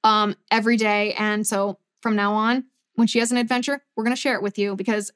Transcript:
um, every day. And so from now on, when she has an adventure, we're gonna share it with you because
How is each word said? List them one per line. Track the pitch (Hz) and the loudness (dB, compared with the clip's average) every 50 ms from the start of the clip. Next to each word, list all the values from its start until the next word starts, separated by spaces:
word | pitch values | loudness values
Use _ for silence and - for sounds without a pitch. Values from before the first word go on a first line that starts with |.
um, | - 220 214 214 208 208 190 _ _ _ | 4 4 4 4 2 0 -2 _ _ _
every | 220 226 214 226 233 | 0 2 2 2 2
day. | 214 220 214 208 208 208 208 | 2 2 2 2 0 0 -2
And | - - 214 214 208 208 214 | -2 -2 -2 -2 -2 -2 -2
so | - 214 196 196 202 190 _ _ _ _ _ | -2 -2 -2 -2 -2 -4 _ _ _ _ _
from | - 233 214 | -4 -2 0
now | 208 202 202 | 0 0 0
on, | 214 214 220 226 247 262 254 _ _ _ _ _ _ | 0 2 2 2 0 0 -2 _ _ _ _ _ _
when | - 233 | 0 2
she | 214 - 233 | 2 2 0
has | 233 226 | 0 2
an | 247 247 | 0 -2
adventure, | 240 226 254 247 240 285 285 277 _ _ _ | 0 0 -2 -2 -2 -4 -6 -6 _ _ _
we're | 233 220 | -4 -2
gonna | 233 254 | -2 -2
share | 247 - 277 240 | -2 -2 -2 -2
it | 196 | -2
with | 202 202 196 - | -4 -4 -2 -2
you | 202 202 196 | -2 -2 -2
because | 196 190 - 220 208 202 - _ | -4 -2 -2 -2 -2 -2 -8 _